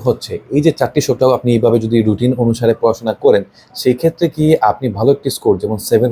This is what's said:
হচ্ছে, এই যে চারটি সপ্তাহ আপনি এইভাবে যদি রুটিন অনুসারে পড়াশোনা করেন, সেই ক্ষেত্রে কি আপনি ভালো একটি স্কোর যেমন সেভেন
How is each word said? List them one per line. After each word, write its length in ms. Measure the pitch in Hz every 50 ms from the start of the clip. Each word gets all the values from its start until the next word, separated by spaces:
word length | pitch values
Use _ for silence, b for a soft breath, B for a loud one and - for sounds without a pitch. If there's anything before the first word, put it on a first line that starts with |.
| 110
হচ্ছে, 280 | 127 113 - - - 95 85 - - 120
এই 60 | 147 147
যে 60 | 165 - -
চারটি 220 | 131 120 - 151 -
সপ্তাহ 200 | - 127 - 131 131 127
আপনি 120 | 120 - 123 120
এইভাবে 220 | 113 120 117 113 117 110
যদি 120 | 110 120 113 107
রুটিন 240 | 110 104 - 123 127 127 123 120
অনুসারে 300 | 117 113 - 117 113 113 -
পড়াশোনা 320 | 120 113 110 - 117 113 104 - -
করেন, 200 | 139 110 101 95 b b b b b - -
সেই 140 | - 131 123 123
ক্ষেত্রে 260 | - 165 165 - 170 160 -
কি 100 | 156 151 156 160 - - 107
আপনি 160 | 101 - 131 120 98
ভালো 120 | 95 113 135 139
একটি 140 | 139 - 135 -
স্কোর 160 | - - 117 98 92
যেমন 160 | 104 104 110 104 - -
সেভেন 200 | 120 107 120 120